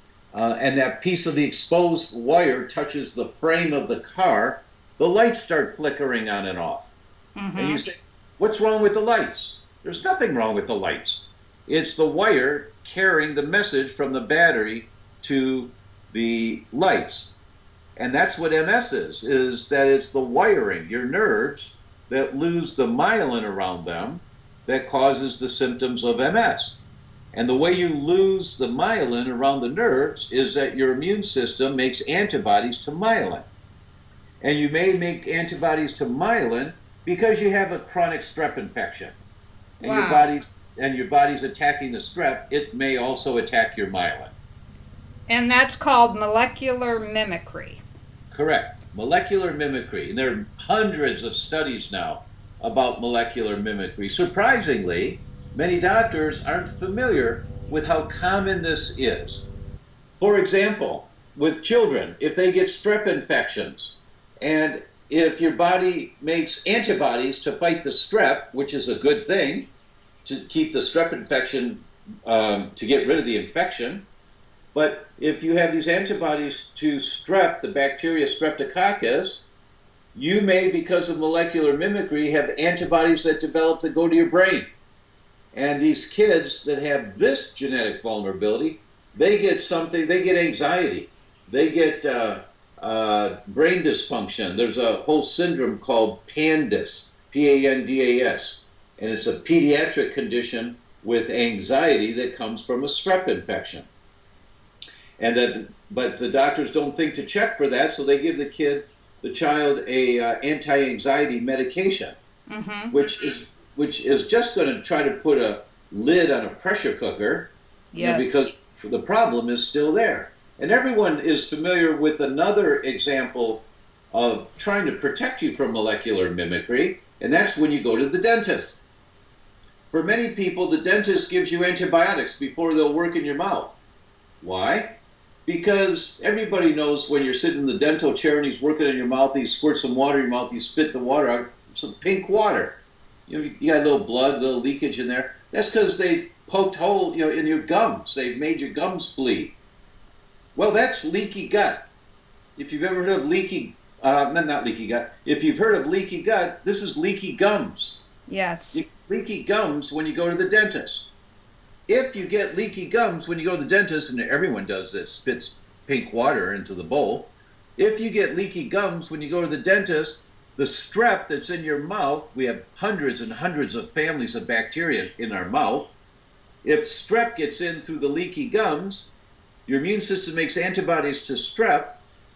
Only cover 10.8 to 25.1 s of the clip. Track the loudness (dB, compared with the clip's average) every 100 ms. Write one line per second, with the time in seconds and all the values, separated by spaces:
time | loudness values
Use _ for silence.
10.8 | -2 -4 -4 -8 -10 -20 -20 _ -2 -2
11.8 | 0 0 0 4 4 4 2 -2 -6 -20
12.8 | -12 0 2 4 2 -2 0 0 0 0
13.8 | -2 -4 -4 -4 0 4 4 4 -2 -6
14.8 | -12 -20 -20 -14 -4 0 0 -2 -6 -16
15.8 | -20 -20 -12 -4 -2 0 -2 -4 -8 0
16.8 | 2 2 0 -6 -8 -16 -20 -20 -20 -20
17.8 | -20 -8 -2 0 0 0 0 0 2 2
18.8 | 2 -4 -4 -8 0 2 2 -2 -2 2
19.8 | 4 4 2 -4 0 4 4 4 2 -4
20.8 | -6 -6 -2 0 2 2 0 -4 -14 -18
21.8 | -20 -20 -6 -2 -2 -2 -2 -2 -2 0
22.8 | 0 2 2 2 0 -2 -4 -4 -6 -6
23.8 | -8 -8 -8 -10 -16 -20 -20 -14 -4 -4
24.8 | -2 2 2